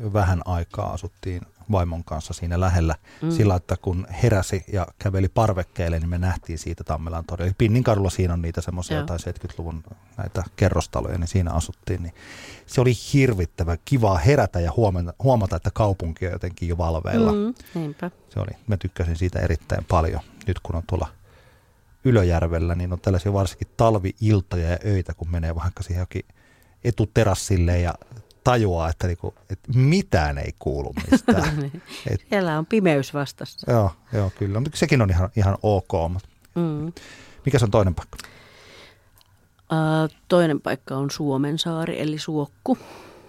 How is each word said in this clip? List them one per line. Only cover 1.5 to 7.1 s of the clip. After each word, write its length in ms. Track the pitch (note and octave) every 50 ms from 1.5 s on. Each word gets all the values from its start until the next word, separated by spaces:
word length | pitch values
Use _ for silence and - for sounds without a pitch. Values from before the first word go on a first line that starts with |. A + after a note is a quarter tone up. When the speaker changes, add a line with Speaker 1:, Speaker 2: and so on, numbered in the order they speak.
| _ _ - -
Speaker 1:
vaimon 320 | G#2 F#2 F2 F2 E2+ E2+ -
kanssa 300 | - D#2+ D2+ - - E2+
siinä 260 | - F2 E2+ F2 F2
lähellä 340 | F2+ F2+ E2+ E2+ E2 D#2+ D#2+ - - - - -
Speaker 2:
Mm. 80 | D#3 E3
Speaker 1:
sillä, 240 | E3 D#3+ A2 G2+ F#2
että 220 | F2+ - - - -
kun 240 | - G2 F2 F2+ G2 - F#2 -
heräsi 420 | - A#2 G#2+ F#2+ F2+ - G#2 F#2 - -
ja 140 | G#2 F#2+ F2 - - -
käveli 300 | - G2+ F#2+ F#2+ F#2+ F#2
parvekkeelle, 680 | - A#2 A2 G#2 F#2+ F#2 E2+ - - - F2 E2+ E2 D#2+
niin 100 | E2 E2+
me 100 | F2 F2
nähtiin 400 | F2+ F2+ F2 - - - E2 D#2+
siitä 260 | - E2 E2 - -
Tammelan 400 | - D2+ D2+ D#2+ E2